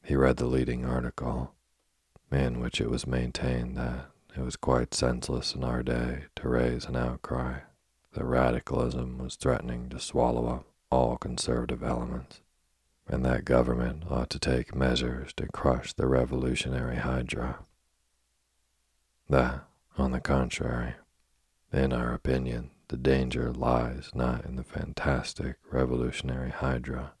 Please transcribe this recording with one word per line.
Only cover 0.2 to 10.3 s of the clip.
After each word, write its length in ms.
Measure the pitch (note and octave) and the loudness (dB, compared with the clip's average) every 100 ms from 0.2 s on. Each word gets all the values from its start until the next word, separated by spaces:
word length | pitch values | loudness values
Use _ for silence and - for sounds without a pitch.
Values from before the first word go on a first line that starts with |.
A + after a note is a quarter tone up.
| C2 B1+ | 6 4
the 100 | B1 | 2
leading 380 | B1+ B1 A#1+ | 2 2 -2
article, 680 | B2 B1 A#2+ - - B1 B1+ _ _ _ _ _ _ - _ | 0 -2 -2 -4 -4 -4 -4 _ _ _ _ _ _ -20 _
in 280 | C#2 B1+ A#1+ | 2 2 0
which 220 | A#1+ - | -4 -2
it 80 | A#1 | 0
was 180 | A#1+ C2 | 0 0
maintained 720 | B1+ B1 - B1+ B1 B1 B1+ | 0 -2 -2 0 0 -2 -4
that 300 | A#1+ B1+ C2+ _ _ | -4 -4 -10 _ _
it 60 | - | -6
was 140 | B1 | -6
quite 380 | - - B1 B1 | -2 4 4 4
senseless 640 | - B1 B1 C2+ B1+ - | 2 2 2 -2 -2 -2
in 80 | - | -2
our 200 | B1+ A#1+ | -2 0
day 400 | A#1+ A#1+ B1 C2+ - - | 0 0 -2 -4 -8 -6
to 120 | B1+ | 0
raise 360 | B1 B1 A#1+ | 2 2 0
an 100 | - | -2
outcry 640 | B1 B1 B1 - B1+ B1+ C2 - _ _ _ _ | -2 0 -4 -4 -2 -2 -6 -10 _ _ _ _
that 120 | - | -4
radicalism 920 | B2 - B2 - - - - B1 - B1 | 0 4 4 2 0 0 0 -2 -4 -6
was 180 | B1+ | -8
threatening 540 | - C3 B2 B1 - B1+ | -2 0 0 -2 -6 -8
to 100 | - | -8
swallow 480 | - C3 - | -2 2 2